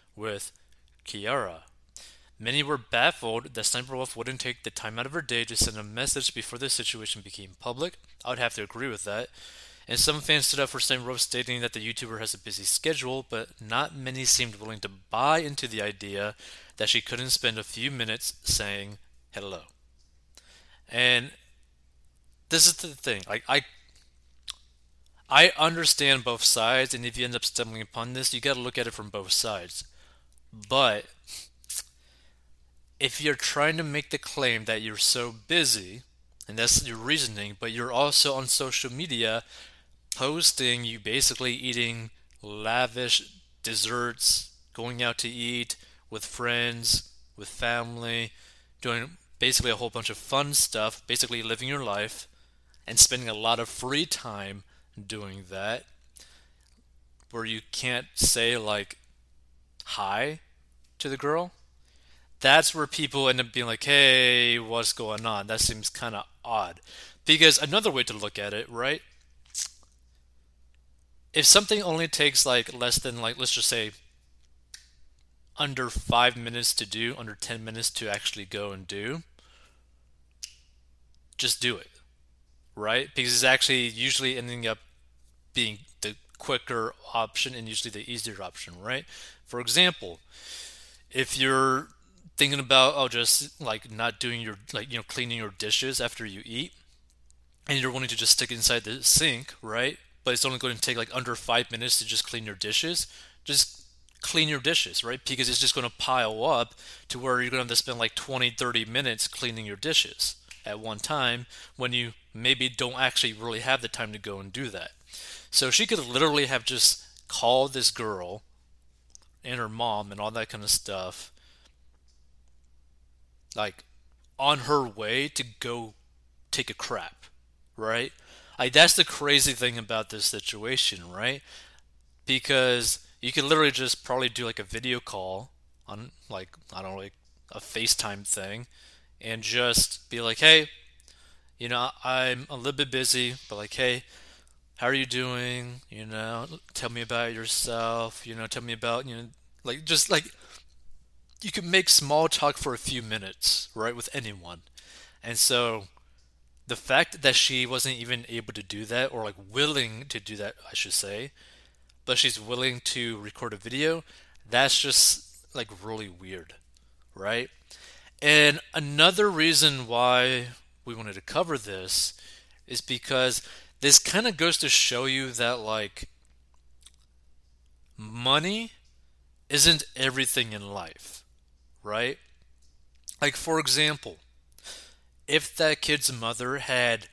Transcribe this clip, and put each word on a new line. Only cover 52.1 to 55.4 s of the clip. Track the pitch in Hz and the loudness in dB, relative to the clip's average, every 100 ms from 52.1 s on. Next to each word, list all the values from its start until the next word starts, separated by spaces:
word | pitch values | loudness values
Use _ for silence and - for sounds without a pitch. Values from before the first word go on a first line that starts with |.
| - - - _ _ _ - - | -8 -18 -20 _ _ _ -18 0
and | 117 | 6
spending | - 127 117 | 6 4 -6
a | |
lot | 107 113 117 | -2 0 0
of | 113 | -2
free | - 127 143 | -6 -2 -2
time | 165 - 120 101 98 101 - _ _ - 98 | -2 -4 -8 -10 -10 -12 -18 _ _ -18 -12
doing | 107 98 98 | -12 -12 -14